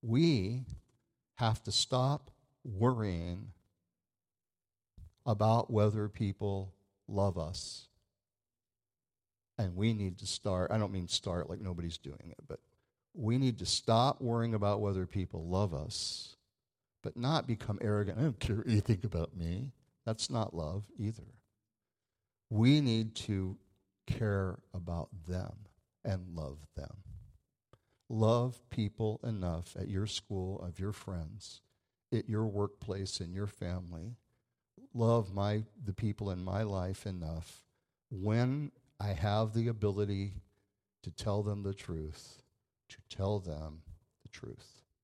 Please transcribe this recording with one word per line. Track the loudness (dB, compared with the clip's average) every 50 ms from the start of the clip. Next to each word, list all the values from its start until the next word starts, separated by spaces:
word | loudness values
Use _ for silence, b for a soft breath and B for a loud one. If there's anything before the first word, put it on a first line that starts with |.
We | 0 4 6 6 8 8 6 6 4 2 0 -2 -4 -6 -10 -14 _ _ _ _ _ _ _ _ _ _ _
have | 2 2 2 2 2 -2
to | -2
stop | 0 0 2 4 4 4 4 4 2 0 -4 -12 -20 _ _ _ _ _ _
worrying | -8 -2 4 4 4 4 4 2 0 0 0 -2 -4 -6 -6 -8 -12 -16 _ _ _ _ _ _ _ _ _ _ _ _ _ _ _ _ _ _ _ _ _ _ _ _ _ _ _ _ -20 -20 -20 _ _ _
about | 0 2 4 6 6 6 6 4 4
whether | 4 4 6 6 4 2 -2 -2
people | -2 0 0 0 0 _ -2 -2 -2 -2 -4 -8 -12 _ _ _ _ _ _ -4
love | 0 2 2 2 2 0
us. | -4 -4 -6 -8 -8 -10 -12 -14 -16 _ _ _ _ _ _ _ _ _ _ _ _ _ _ _ _ _ _ _ _ _ _ _ _ _ _ _ _ _ _ _ _ _ _ -2
And | -2 -2 0
we | 2 2 2 2
need | 2 0 -2 -2 -4
to | -6 -6
start, | -6 -4 _ 0 0 0 0 2
I | 2 0
don't | 0 0
mean | -2 -4 -4 -2
start | -2 -4 -2 0 -2 -2 -2 -4
like | -6 -8
nobody's | -6 -6 -6 -4 -6 -6 -8 -8
doing | _ -12 -14 -12 -14 -18
it, | -18 _ -14 -14
but | -14 -14 _ _ _ _ _ _ _ _ _ _ _
we | -4 0 0 2 4
need | 4 2 2 0
to | -2
stop | -2 -2 -2 2 4 4 6 6 4 4 2
worrying | 0 0 2 2 2 2 2
about | 2 2 2 2 2
whether | 2 2 2 0 -2
people | -2 -2 -2 -4 -2 -4 -6 -4
love | 0 2 2 2 2 0
us, | -4 -6 -6 -6 -6 -6 -4 -6 -8 -10 -12 -16 _ _ _ _ _ _ _ _ _ _ _ _ _ _
but | -10 -6
not | -2 0 2 2 2 2
become | 2 -2 -2 0 -4 -2 0
arrogant. | 2 2 2 2 2 0 0 2
"I | 0
don't | 0 0 0
care | 0 0 0 0
what | 2 4
you | 4 4
think | 6 4 2 2 2
about | -2 -2 -2 -2 -2 -4
me." | -4 -4 -2 -2 -4 -4 -8 -10 _ _ _ _ _ _
That's | -6 -4 -4 -4 -2
not | 0 0 0 0 -2
love | -4 -4 -2 -4 -6 -6 -8 -8 -4
either. | -4 -4 -4 -6 -12 -20 -20 -20 _ _ _ _ _ _ _ _ _ _ _ _ _ _ _ _ _ _ _ _ _ _
We | 2 6 8 8 8 8
need | 6 4 4 2 2 0 -4
to | -8 -4 -2 0 0 0 -2 -4 -8 _ _ _ _ _ _ _ _ _ -6
care | -4 -2 0 0 2 2 0 -2 -4 -8 -12 _ _
about | -10 -6 -4 -4 -4 -4 -6 -10 -16 -8
them | -6 -6 -6 -6 -6 -10 -12 -16 -20 _ _ _ _ _ _ _
and | -4 -4 -4 -4 -8 -8
love | -8 -8 -8 -8 -12 -16 -14 _
them. | -12 -12 -12 -14 -16 -18 -16 -16 -16 -18 -20 -20 -20 _ _ _ _ _ _ b b b b b b b _
Love | 2 4 6 8 8 6 4 2 -2 -6 _ _
people | -2 0 0 0 0 0 -2 -2 -2 -2 -4
enough | -4 -4 -2 -2 -2 -2 -2 -4 -8 -8
at | -8 -6 -4
your | -2 -2 -2 -2
school, | -4 -6 -6 _ -4 -4 -4 -4 -6 -6
of | -8 -10 -8 -6
your | -4 -6 -4
friends, | -6 -8 -8 -6 -6 -6 -6 -10 -14 -14 -16 -18 -18 _ _ _ _ _ _ _ _ _ _
at | -2 -2 -2 0
your | -2 0 0 0
workplace, | 0 0 0 0 -2 _ -8 -6 -4 -4 -4 -4 -4 -6
in | -6 -6 -6
your | -6 -6
family. | -6 -6 -8 -6 -4 -4 -4 -6 -8 -10 -10 -10 -10 -12 -14 _ _ _ _ _ _ _ _ _ _ _ -20 -20 -12 _
Love | 2 4 6 6 6 4 0
my, | -2 0 0 2 2 0 -2 -4 _ -12 -8
the | -8 -4
people | -2 -2 -2 -2 -2 -4 -4
in | -4 -4 -4
my | -2 -2 0 0
life | 0 -2 -2 -2 -2 -4 -6 -6
enough | -8 -6 -6 -6 -6 -6 -6 -8 -10 -14 -20 _ _ _ _ _ _ _ _ _ _
when | -10 -2 0 2 4 4 4 4 2 0 -2 -6 _ _ _ _ _ _
I | -2 -2
have | -2 2 2 2 4 4 2 2 2
the | 0 0 0
ability | 0 2 2 0 2 2 0 0 0 -2 -2 -4 -6 -8 -14 _ _ _ _ _ _ _ _ _ _ _ -12
to | -12
tell | -12 -6 -2 0 0 0 0
them | 0 -2 -2
the | -2 -4 -6
truth, | -6 -6 -8 -6 -6 -6 -8 -10 -12 -16 -20 -20 -20 -20 _ _ _ _ _ _ _ _ _
to | -20 -20 -18 _
tell | -6 -2 0 0 0 0
them | -2 -4 -6 -6 -6 -8 -10 -12 -16 -18 -20 -20 _ _ _ _ _
the | -20
truth. | -18 -14 -14 -14 -14 -14 -18 -20 -20 -20 _ _ _ _